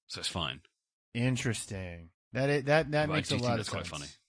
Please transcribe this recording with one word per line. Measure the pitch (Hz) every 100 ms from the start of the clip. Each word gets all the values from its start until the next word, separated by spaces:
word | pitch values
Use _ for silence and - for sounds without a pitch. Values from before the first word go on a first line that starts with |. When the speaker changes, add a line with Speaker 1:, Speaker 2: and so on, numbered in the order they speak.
| -
Speaker 1:
So | -
it's | 82
fine. | 98 73 67 - _ _ _ _
Speaker 2:
Interesting. | 117 123 123 123 107 - 98 90 85 82 _ _
That | 120 139
i-, | 143
that, | 135 151 147
that | 147 151
Speaker 1:
But |
I | 151
Speaker 2:
makes | -
Speaker 1:
do | 131
Speaker 2:
a |
Speaker 1:
think | 120
Speaker 2:
lot | 117
Speaker 1:
that's | 104
Speaker 2:
of |
Speaker 1:
quite | 82 82
Speaker 2:
sense. | 78
Speaker 1:
funny. | 71 -